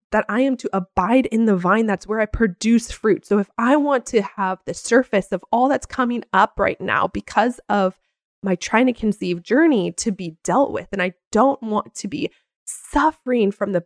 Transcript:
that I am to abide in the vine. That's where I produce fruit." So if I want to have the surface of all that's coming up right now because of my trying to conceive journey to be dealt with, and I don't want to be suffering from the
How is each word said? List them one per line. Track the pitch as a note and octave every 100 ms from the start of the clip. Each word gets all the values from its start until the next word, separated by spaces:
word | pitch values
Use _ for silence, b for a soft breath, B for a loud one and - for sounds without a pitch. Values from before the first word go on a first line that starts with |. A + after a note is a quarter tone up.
| _
that | G#3+ -
I | G#3+
am | C4+ B3
to | -
abide | G3 F3+ - F#3 B3+ -
in | A3
the | A3+ F#3
vine. | F3+ G#3+ A3
That's | F#3+ -
where | A3
I | G#3+
produce | - A3+ F3 A3 A#3 A#3
fruit." | - A3 F3+ -
So | G3+
if | G3 -
I | A#3 D4
want | C#4+ C4+ B3
to | A#3
have | G3+ - F#3+ F#3
the | -
surface | - - A#3 B3+ F#3+ -
of | F#3 -
all | A#3 C4
that's | C#4
coming | - - A#3+ A#3+ -
up | F#3+ G#3+ -
right | G3 -
now | - G#2+ -
because | G3+ - - A#3 A#3+ -
of | G#3 F#3+ - _ _ _ _
my | G3
trying | F3+ - A3 B3+
to |
conceive | A#3 G#3+ G3 F#3 F3
journey | - B3 E4 A#3+ F3
to | - A3+
be | F#3 F3 D#3+
dealt | - G3+ C#4
with, | - F3
and | G3
I | F#3 - _
don't | G#3+ C4 -
want | A3+ G#3 - -
to | G3+
be | - - - _ _
suffering | - - - D4 D#4 - - B3 G3+
from | - G3+
the | F3+